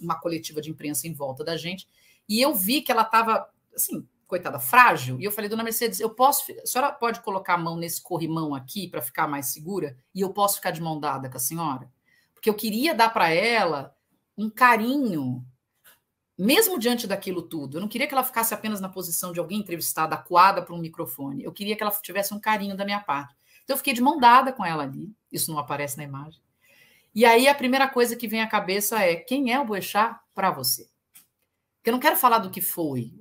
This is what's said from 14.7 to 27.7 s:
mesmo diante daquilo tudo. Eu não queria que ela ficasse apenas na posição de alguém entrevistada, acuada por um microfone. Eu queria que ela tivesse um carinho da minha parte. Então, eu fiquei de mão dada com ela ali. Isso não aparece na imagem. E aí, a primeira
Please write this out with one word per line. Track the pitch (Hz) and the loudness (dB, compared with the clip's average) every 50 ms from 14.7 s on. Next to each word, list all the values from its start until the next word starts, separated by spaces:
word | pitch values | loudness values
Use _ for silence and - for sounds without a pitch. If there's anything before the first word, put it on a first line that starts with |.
| 233 208 220 240 277 294 262 214 170 151 131 127 123 127 127 - _ _ _ _ _ _ _ - - _ _ _ _ _ _ _ _ - | 6 6 2 0 0 0 0 0 0 -2 -2 -2 -4 -6 -8 -14 _ _ _ _ _ _ _ -20 -20 _ _ _ _ _ _ _ _ 0
mesmo | 180 233 302 415 453 381 359 262 | 4 4 6 6 4 4 2 0
diante | 214 240 240 233 233 | 0 0 0 0 -2
daquilo | 196 - 202 - 190 180 170 | -4 -6 -4 -4 -6 -6 -6
tudo. | 170 - 165 156 139 135 143 170 | -6 -8 -8 -8 -8 -8 -6 -6
Eu | |
não | 208 208 | -6 -4
queria | - 240 285 294 | -4 -4 -4 -2
que | 269 | 0
ela | 269 254 | -2 -2
ficasse | 254 - 233 214 - 220 | 0 0 -2 -2 -2 -2
apenas | 214 - 214 214 190 | -4 -6 -6 -6 -6
na | 190 185 | -6 -8
posição | - 190 170 165 165 - 185 180 | -8 -8 -8 -6 -6 -6 -6 -6
de | 170 175 | -4 -4
alguém | 160 156 202 214 | -4 -4 -4 -6
entrevistada, | 202 - 170 160 - - - 165 160 156 156 | -6 -6 -6 -6 -6 -4 -2 -2 -2 -2 -2
acuada | 151 - - 175 175 185 196 180 175 | -6 -4 2 6 8 8 8 6 2
por | 170 - 170 | -4 -8 -8
um | 170 | -8
microfone. | 165 160 165 170 160 - - - 139 139 - - - | -8 -8 -8 -8 -8 -8 -8 -10 -10 -10 -8 -8 -10
Eu | - | -10
queria | - - 202 208 208 | -10 -8 -6 -4 -4
que | 208 | -2
ela | 214 208 | -2 -2
tivesse | 208 - - - 180 202 202 - 208 | -2 -4 -8 -6 -4 -4 -4 -4 -4
um | 208 | -4
carinho | - 220 220 202 202 196 190 | -2 -2 -2 0 -2 -4 -6
da | 190 196 | -6 -4
minha | 202 202 208 | -4 -4 -4
parte. | - - 143 143 139 - _ _ _ _ _ _ _ | -4 -4 -4 -4 -6 -10 _ _ _ _ _ _ _
Então, | - 262 | -4 -4
eu | - | -2
fiquei | - 277 240 | 0 0 0
de | 233 | 2
mão | 247 285 330 294 | 4 2 4 8
dada | 247 233 240 262 254 262 | 8 10 10 10 8 6
com | 254 226 190 | 0 -2 -2
ela | 170 160 151 | -2 -2 -2
ali. | 143 135 139 147 160 202 - _ _ _ | -4 -4 -6 -10 -12 -14 -16 _ _ _
Isso | - 165 - - | -6 -6 -4 -4
não | 156 147 | -4 -6
aparece | 139 156 147 139 143 139 - | -4 -4 -4 -4 -4 -4 -6
na | 151 147 | -8 -10
imagem. | 139 135 139 147 160 - _ _ _ _ _ _ _ _ _ _ _ _ _ _ _ - | -10 -10 -12 -12 -14 -18 _ _ _ _ _ _ _ _ _ _ _ _ _ _ _ 2
E | 214 240 | 6 6
aí, | 233 233 233 262 277 | 8 8 8 8 6
a | 285 | 4
primeira | 285 247 247 | 4 2 0